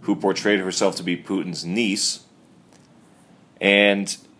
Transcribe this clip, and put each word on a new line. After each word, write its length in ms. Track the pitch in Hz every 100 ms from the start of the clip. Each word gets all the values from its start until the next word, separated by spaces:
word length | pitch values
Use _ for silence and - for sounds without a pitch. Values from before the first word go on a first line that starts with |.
who 120 | -
portrayed 460 | 98 98 90 104 101
herself 340 | 92 90 98
to 80 | 87
be 140 | 90 87
Putin's 480 | - 95 82 78
niece, 560 | 85 104 110 101 - - - _ _ _ _ - _ _ _ _ _ - _ -
and 560 | 98 101 101 98 98 - -